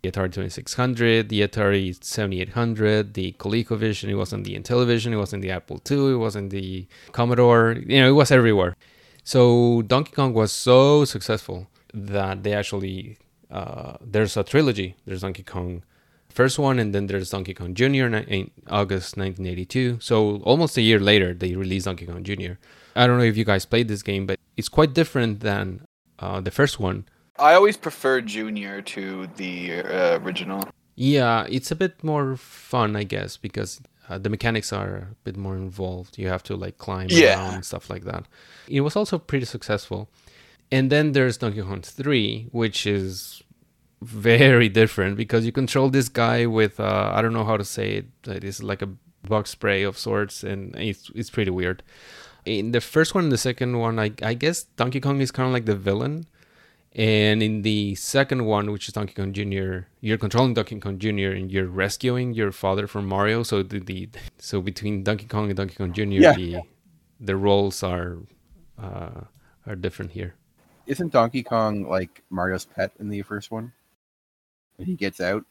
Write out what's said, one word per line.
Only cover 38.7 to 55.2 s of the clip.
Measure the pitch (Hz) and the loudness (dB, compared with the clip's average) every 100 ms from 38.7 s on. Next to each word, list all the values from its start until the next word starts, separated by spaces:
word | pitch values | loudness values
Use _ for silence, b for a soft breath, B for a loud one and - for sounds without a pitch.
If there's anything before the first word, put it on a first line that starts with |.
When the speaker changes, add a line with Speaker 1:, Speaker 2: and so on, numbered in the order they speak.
| 139 | -2
Speaker 1:
was | 147 202 | 0 -2
also | 208 170 | -2 -4
pretty | - 139 120 | -2 -4 -4
successful. | 113 - 104 - 98 104 b b b b b _ | -10 -4 -6 -4 -10 -10 b b b b b _
And | 131 131 | 0 4
then | 147 151 | 4 4
there's | 139 131 113 | 4 2 0
Donkey | 117 104 | -4 -4
Kong | 95 98 | -6 -8
three, | - - 139 135 104 110 113 | -12 -8 0 2 0 -4 -6
which | 120 113 - 104 | -2 -2 -2 -2
is | 101 95 90 - - _ _ _ _ _ _ | -2 -2 -8 -14 -18 _ _ _ _ _ _
very | 117 107 113 117 139 123 113 | -14 -2 4 8 8 8 6
<laughs> | 104 | 6
different | 110 - 95 101 | 4 4 -2 -2
because | 110 113 113 | 0 0 0
you | |
control | 131 131 135 135 | -2 -2 2 4
this | 135 120 | 2 0
guy | - 117 117 117 | 0 0 2 2
with, | 110 107 - | 2 2 0
uh, | 104 101 101 98 | -2 0 0 0
I | |
don't | 113 | 0
know | 113 107 | 0 0
how | 107 | -2
to | |
say | 98 - 104 | -2 -6 -4
it. | 101 120 _ - | -4 -8 _ -12
It | 98 | -10
is | 98 98 | -10 -10
like | 104 98 | -8 -6
a | 98 95 _ _ 92 | -6 -10 _ _ -2
bug | 107 101 | -2 -2
spray | - 107 98 | -4 -2 0
of | 98 92 | -2 -4
sorts, | 110 104 101 - | -4 -2 -4 -8
and | 101 98 95 - | -8 -8 -10 -6
it's, | 107 98 - 110 | -6 -6 -10 -10
it's | 107 | -6
pretty | - 98 | -2 -2
weird. | 92 90 90 - b b b b b | -2 -2 -4 -12 b b b b b
In | - 107 107 | -6 -4 0
the | 120 | -2
first | - 160 160 196 | 0 0 2 2
one | |
and | 165 | 2
the | 120 | 0
second | 131 117 123 123 | 0 -2 -2 0
one, | 117 113 | -2 0
I, | 107 107 | -2 -2
I | 110 | -6
guess | 120 147 175 | -2 -2 -2
Donkey | - - 127 135 | -10 -4 -2 0
Kong | 139 139 | 0 0